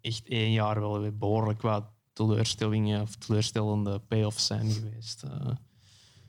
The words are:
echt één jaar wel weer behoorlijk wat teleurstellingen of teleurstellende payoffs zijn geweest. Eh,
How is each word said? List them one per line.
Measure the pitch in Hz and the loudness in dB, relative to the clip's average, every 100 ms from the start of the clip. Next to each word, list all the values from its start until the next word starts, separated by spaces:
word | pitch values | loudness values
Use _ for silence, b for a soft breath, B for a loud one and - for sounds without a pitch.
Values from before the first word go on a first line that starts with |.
echt | 117 113 - | -8 -8 -4
één | 117 110 | 0 2
jaar | 113 107 107 | 2 2 0
wel | 107 104 | -2 -2
weer | 104 104 | -4 -2
behoorlijk | 107 110 110 107 | 0 2 2 0
wat | 113 107 104 - _ | 0 0 -2 -14 _
teleurstellingen | - 110 107 110 - 110 107 107 104 | -2 2 2 2 0 0 2 2 2
of | 110 - | -2 -6
teleurstellende | - 107 107 113 107 104 101 101 | 0 2 2 0 0 2 0 -2
payoffs | - 110 107 107 - | -2 0 2 0 -2
zijn | 107 110 | 0 0
geweest. | 107 110 113 113 - | 0 -2 -10 -12 -12
Eh, | 139 135 131 127 b b b b b b | -10 -6 -4 -4 b b b b b b